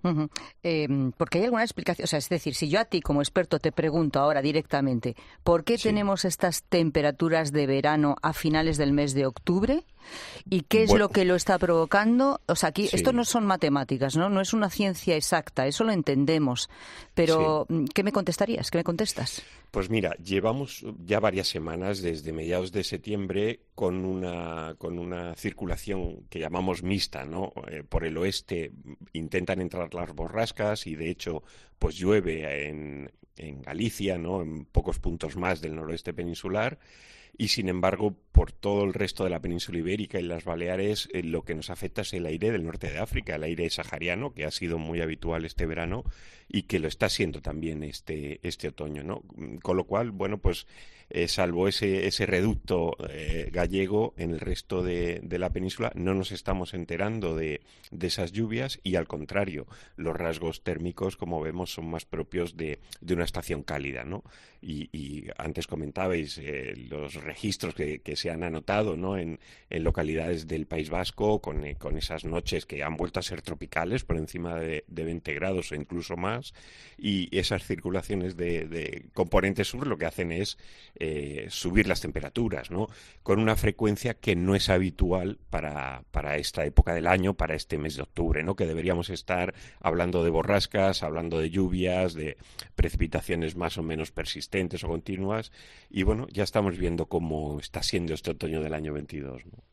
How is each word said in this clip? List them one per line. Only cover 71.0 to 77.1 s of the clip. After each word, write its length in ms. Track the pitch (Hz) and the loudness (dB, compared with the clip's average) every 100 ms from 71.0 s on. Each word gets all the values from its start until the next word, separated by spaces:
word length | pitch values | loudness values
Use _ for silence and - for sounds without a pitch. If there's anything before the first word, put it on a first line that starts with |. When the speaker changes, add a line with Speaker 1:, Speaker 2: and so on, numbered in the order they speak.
| 90 - 107 107 | -4 0 2 2
Speaker 2:
con, 240 | - 76 | 0 -4
eh, 120 | 73 69 | -4 -6
con 200 | 76 78 | -4 -4
esas 280 | - 80 | -4 -6
noches 420 | 80 85 82 85 - | -2 -4 -2 -4 -4
que 160 | 71 | -6
han 140 | 71 80 | -4 -2
vuelto 240 | 87 - | -2 -4
a 20 | |
ser 180 | 90 82 | -4 -8
tropicales, 600 | - 78 82 - 85 123 | -8 -10 -4 -2 0 -2
por 120 | - 82 | 0 -2
encima 400 | 78 90 85 82 | -2 -6 -6 -4
de, 280 | 82 78 - | -4 -4 -6
de 160 | 82 | -6
veinte 280 | 82 85 - | -4 -4 -4
grados 380 | 71 90 92 - | -4 -2 -2 -2
o 20 | |
incluso 420 | 76 73 87 82 87 | -8 -6 -6 -6 -4
más, 380 | 92 117 135 - - - - - | -2 -4 -8 -18 -20 -20 -20 -6
y 360 | 107 | -2